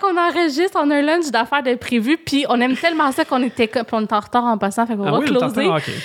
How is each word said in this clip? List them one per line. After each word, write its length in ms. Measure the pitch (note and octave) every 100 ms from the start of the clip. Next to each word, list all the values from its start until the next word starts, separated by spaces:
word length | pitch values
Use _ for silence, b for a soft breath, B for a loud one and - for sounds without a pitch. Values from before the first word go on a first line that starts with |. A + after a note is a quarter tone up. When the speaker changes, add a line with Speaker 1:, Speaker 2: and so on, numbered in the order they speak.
Speaker 1:
qu'on 160 | G4 F4
enregistre, 640 | F4 D#4 E4+ C4+ F#4 F#4
on 80 | D4
a 60 | D4
un 60 |
lunch 280 | C#4+ E4 D#4
d'affaires 320 | A3+ A#3+ C#4+
de 120 | B3+
prévu, 420 | B3 - A#3+ A3 E4
puis 300 | - C#4 C#4+
on 100 | A#3+
aime 120 | B3+ B3+
tellement 360 | E4 D#4+ D4
ça 140 | C4 D#4+
qu'on 160 | C4
était 260 | B3 - A3+
co-, 120 | B3
puis 80 | A3+
on 80 | A3+
est 100 | G#3+
en 60 | G#3+
retard 240 | G#3 A#3+
en 120 | A#3+ G#3+
passant, 300 | G3 A3 A#3
fait 100 | G#3+
qu'on 80 |
Speaker 2:
Ah 60 | G3
Speaker 1:
va 60 | -
Speaker 2:
oui, 80 | D4
on 40 |
est 20 | C4
en 140 | -
Speaker 1:
closer. 100 | A3+ D#4+
Speaker 2:
retard? 80 | D#3
Ok, 140 | - A#2